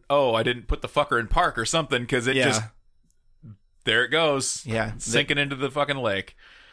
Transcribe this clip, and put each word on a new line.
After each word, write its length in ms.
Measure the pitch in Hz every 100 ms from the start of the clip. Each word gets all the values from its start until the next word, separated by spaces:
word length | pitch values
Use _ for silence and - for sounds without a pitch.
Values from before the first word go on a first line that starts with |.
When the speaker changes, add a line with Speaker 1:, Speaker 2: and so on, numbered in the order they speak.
| -
Speaker 1:
"Oh, 260 | 143 131 113
I 80 |
didn't 260 | 120 123 -
put 120 | 147
the 60 | -
fucker 320 | 151 143 120
in 80 | 110
park 300 | 170 170 117
or 80 | 110
something," 420 | 165 - 123 120
'cause 200 | 131 120
it 100 | 135
Speaker 2:
Yeah. 80 | 127
Speaker 1:
just, 160 | 113 110 - _ _ _ _ _ _ 117 104 _ _
there 220 | 120 113 120
it 40 |
goes. 560 | 156 160 139 120 - 127
Speaker 2:
Yeah. 280 | 113 110 -
Speaker 1:
Sinking 400 | 110 117 139 143
into 180 | 139 135
the 120 | 135
fucking 280 | 147 143 139
lake. 380 | 117 98 - - - - -